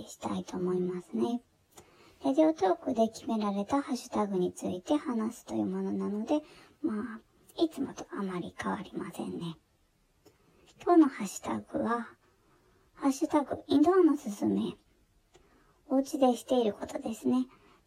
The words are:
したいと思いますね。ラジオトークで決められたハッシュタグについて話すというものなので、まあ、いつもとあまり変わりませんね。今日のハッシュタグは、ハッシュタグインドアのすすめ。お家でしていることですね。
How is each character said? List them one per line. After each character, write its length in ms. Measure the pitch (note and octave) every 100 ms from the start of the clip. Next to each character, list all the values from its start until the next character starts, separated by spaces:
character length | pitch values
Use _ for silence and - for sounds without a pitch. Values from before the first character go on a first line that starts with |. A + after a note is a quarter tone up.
し 140 | - -
た 160 | -
い 100 | F#3+
と 120 | - F#3
思 160 | F3+
い 80 | F#3
ま 220 | F3+ F3+
す 120 | -
ね。 280 | A3 A#3+ B3 - _ _ - - _ - -
ラ 80 | C#4
ジ 100 | C#4
オ 120 | D#4
ト 140 | D#4+ F#4+
ー 80 | E4+
ク 180 | -
で 140 | A#3 A3
決 200 | - -
め 80 | A3
ら 160 | G#3
れ 140 | G3 G3+
た 160 | C#4
ハ 100 | C#4
ッ 40 | A#3+
シ 120 | -
ュ 40 |
タ 120 | G#3+ G#3
グ 120 | F#3+
に 160 | F3+
つ 80 | -
い 180 | G3 F3+
て 160 | - D4+
話 440 | D4+ A3+ A3 A3
す 40 |
と 100 | -
い 60 | A3
う 60 | G3+
も 160 | F#3+
の 100 | F#3+
な 160 | G3 G3
の 160 | G#3
で、 160 | A3 D4+ D4+ - - _
ま 400 | D#4 G#3+ A#3+ A3 - _ - -
あ、 40 |
い 60 | E4
つ 140 | -
も 100 | C#4
と 140 | - - -
あ 40 |
ま 180 | G3 F3
り 140 | - -
変 140 | F#3+
わ 80 | F#3+
り 120 | -
ま 180 | - -
せ 100 | -
ん 160 | F#3+ F3+
ね。 200 | E3+ D#3+ _ _ _ _ _ _ _ _ _ _ _ -
今 100 | F4+
日 60 | F4
の 80 | C#4
ハ 160 | -
ッ 20 | G3+
シ 140 | -
ュ 40 |
タ 160 | - G#3+
グ 220 | - -
は、 240 | A3 A#3 A3+ - _ _ _ _ _ _ _
ハ 140 | - C#4
ッ 40 |
シ 120 | C4+
ュ 40 | D#4+
タ 120 | D4+
グ 160 | C4+ - -
イ 120 | C#4+
ン 40 |
ド 100 | D#4
ア 40 | F#4+
の 120 | E4 C#4
す 140 | G#3+
す 140 | G3+
め。 320 | A3 G3 A3+ - _ _ _ _ _ _ _ _ _ _ -
お 80 | C4+
家 220 | C4+ D4
で 180 | B3+ A#3
し 80 |
て 160 | - B3+
い 40 |
る 100 | A3
こ 120 | G3+ -
と 120 | D4+
で 140 | A3+
す 120 | A3 B3+
ね。 200 | B3+ B3+ - _ _